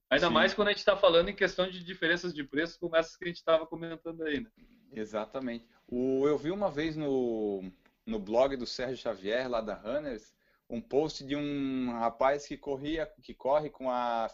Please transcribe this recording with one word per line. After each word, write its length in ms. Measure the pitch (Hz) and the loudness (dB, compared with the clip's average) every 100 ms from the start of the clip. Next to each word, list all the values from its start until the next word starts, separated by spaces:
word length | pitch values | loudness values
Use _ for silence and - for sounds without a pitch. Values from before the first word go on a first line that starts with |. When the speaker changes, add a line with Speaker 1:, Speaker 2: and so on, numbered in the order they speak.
| - | 2
Speaker 1:
Ainda 180 | 214 175 | 4 6
Speaker 2:
Sim. 40 | |
Speaker 1:
mais 180 | 156 190 - | 6 4 4
quando 140 | 202 | 2
a 20 | |
gente 120 | 196 - | 4 4
tá 120 | 196 | 6
falando 320 | 185 165 180 | 8 8 4
em 60 | 202 | 2
questão 340 | 190 - 185 | 0 2 -2
de 140 | 180 | -2
diferenças 500 | 170 190 165 175 180 | -12 -4 0 0 0
de 100 | 151 | -6
preço, 360 | 139 139 170 - | -4 -2 -2 -4
como 160 | 170 160 | 0 0
essas 200 | 160 - | 0 -4
que 100 | 180 | -10
a 20 | |
gente 160 | 170 | -8
tava 240 | - 160 160 | 2 2 2
comentando 560 | 165 165 165 165 165 | -10 -10 -10 -10 -6
aí, 160 | 160 139 | -4 -4
né? 100 | 113 _ - _ _ | -4 _ -20 _ _
Speaker 2:
Exatamente. 760 | 110 104 107 110 135 131 117 - _ - | -10 -6 -4 -4 -6 -6 -8 -12 _ -8
O, 400 | 123 131 131 143 | -2 0 2 2
eu 120 | 147 | 2
vi 100 | 147 | -2
uma 220 | 196 196 | -2 -2
vez 240 | 143 160 156 | -2 -4 -2
no, 680 | 147 131 120 110 107 98 92 - _ _ | -2 0 0 0 -2 -2 -6 -14 _ _
no 140 | - 110 | -6 -6
blog 380 | 98 117 135 131 | 0 2 4 2
do 80 | 113 | -6
Sérgio 320 | - 127 123 | -6 -6 -6
Xavier, 500 | 120 98 95 120 131 | -6 -6 -2 -2 0
lá 140 | 117 | -4
da 140 | 107 95 | -4 -6
Runners, 580 | 107 139 151 110 - _ _ _ - | -4 -4 -4 -10 -12 _ _ _ -10
um 120 | 117 | -10
post 420 | - 131 156 - 135 | -2 0 0 -4 -6
de 100 | 143 | -4
um 560 | 147 143 135 131 123 | -2 -2 -2 -2 -2
rapaz 560 | 117 117 - 135 143 - | 0 -2 2 2 2 -4
que 100 | 143 | -10
corria, 480 | 143 135 147 160 151 - | -6 -6 -4 -4 -6 -8
que 120 | - | -18
corre 360 | - 127 151 151 | -6 2 2 0
com 220 | - 131 | -6 -4
a 360 | 123 120 117 110 | -2 0 0 -2